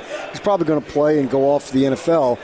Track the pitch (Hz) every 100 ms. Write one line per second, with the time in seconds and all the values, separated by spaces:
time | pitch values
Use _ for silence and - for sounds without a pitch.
0 | - - - - 202 196 160 151 120 147
1 | 151 151 131 135 139 143 - 131 135 135
2 | - 165 131 117